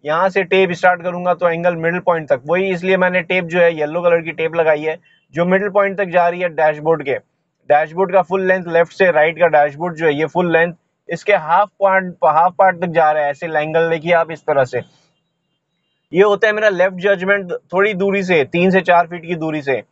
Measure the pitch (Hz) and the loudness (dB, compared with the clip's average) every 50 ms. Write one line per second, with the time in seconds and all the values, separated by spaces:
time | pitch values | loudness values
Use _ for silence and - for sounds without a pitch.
0 | _ 147 156 165 185 190 185 196 185 160 196 190 190 175 175 160 - 185 180 175 | _ -2 -2 0 0 0 0 -2 -2 2 2 2 2 2 0 0 2 2 2 2
1 | 170 180 175 175 180 180 175 170 175 175 165 165 170 180 170 165 160 165 170 180 | -4 -6 -6 -4 -2 -2 -2 0 0 0 0 0 -2 -2 -2 0 -2 -2 -2 -2
2 | 170 185 170 165 156 131 147 127 123 147 170 185 196 196 185 170 175 185 190 185 | 0 0 -2 -2 0 -2 -4 -4 -2 -2 -2 -2 0 -2 -4 -4 -2 -2 0 2
3 | 185 180 180 185 170 170 180 185 175 165 165 180 170 170 170 156 151 147 160 175 | 0 0 0 -2 -4 -2 -4 -4 -4 -2 0 2 2 2 2 0 -4 -4 -4 -2
4 | 175 175 170 170 160 160 160 147 160 160 160 165 160 160 156 151 151 156 156 - | 0 2 2 2 -2 -6 -8 -6 -6 -4 -2 0 2 2 0 0 -2 -6 -6 -8
5 | _ _ _ _ _ _ - 160 175 180 185 190 202 208 185 208 196 196 196 180 | _ _ _ _ _ _ -4 -4 0 0 0 0 0 0 0 0 0 0 -2 -6
6 | 202 180 165 180 170 175 175 180 180 175 156 147 156 156 151 151 147 160 165 151 | -6 -2 0 0 0 0 0 -2 -6 -6 -2 0 0 0 0 -2 -2 -2 -2 -2
7 | 143 143 127 104 _ _ _ _ _ _ _ _ _ _ 147 147 156 156 160 175 | -2 -6 -6 -6 _ _ _ _ _ _ _ _ _ _ 0 0 0 -2 -2 -4
8 | 196 175 180 190 175 - 180 190 190 185 185 190 175 170 165 165 170 165 - - | -4 0 2 0 0 0 -2 -2 0 0 -2 -2 -2 -2 0 0 0 0 0 0
9 | 196 180 160 156 151 165 165 151 175 165 156 147 147 147 139 147 170 180 165 151 | 2 2 4 2 2 2 2 2 2 4 4 4 2 2 -2 -6 -8 -8 -6 -2
10 | 165 160 143 143 160 151 - 175 180 175 165 165 165 175 170 _ _ _ _ _ | -2 -2 0 0 -4 -2 -2 -2 -2 2 2 2 0 0 -2 _ _ _ _ _
11 | _ - 170 165 - - 208 180 156 151 170 185 208 196 _ _ 196 196 190 190 | _ -10 -10 -8 0 0 0 0 2 0 2 2 2 0 _ _ 0 2 2 0
12 | 190 180 170 _ 175 160 147 156 170 185 180 - 196 190 180 165 180 175 160 170 | -2 -4 -6 _ 0 2 4 4 2 2 2 2 2 2 2 0 -6 -2 0 2
13 | 156 151 151 156 147 143 143 139 175 165 160 151 151 156 156 165 165 165 165 165 | 2 2 2 0 0 -2 -4 -6 -8 -4 -4 -4 -4 0 0 0 0 0 -2 -4
14 | 147 170 175 165 165 160 165 147 _ - 151 139 131 123 - 120 - _ _ _ | 0 0 0 0 0 -2 -6 -10 _ -2 0 0 0 0 -2 -8 -8 _ _ _
15 | _ _ _ _ _ _ _ _ _ _ _ _ _ _ _ _ _ _ _ _ | _ _ _ _ _ _ _ _ _ _ _ _ _ _ _ _ _ _ _ _
16 | _ _ 147 175 202 208 202 190 220 214 208 214 214 214 190 175 180 190 190 180 | _ _ 2 4 4 4 4 2 2 0 0 2 0 0 2 2 0 0 0 -2
17 | 170 202 202 175 180 185 202 202 196 175 165 - _ _ 175 185 196 214 214 175 | 0 0 0 0 0 -2 -2 -2 -2 -6 -10 -10 _ _ -2 0 0 0 0 -2
18 | 196 196 190 202 190 185 180 160 135 - - 175 175 190 185 190 170 180 175 170 | -2 0 0 -2 0 2 2 2 0 0 0 0 2 2 2 2 2 4 4 4
19 | 175 165 180 170 160 165 180 160 156 160 151 151 135 139 131 110 104 _ | 2 0 -6 -14 -8 -8 -8 -6 -6 -6 -6 -6 -4 -4 -4 -4 -4 _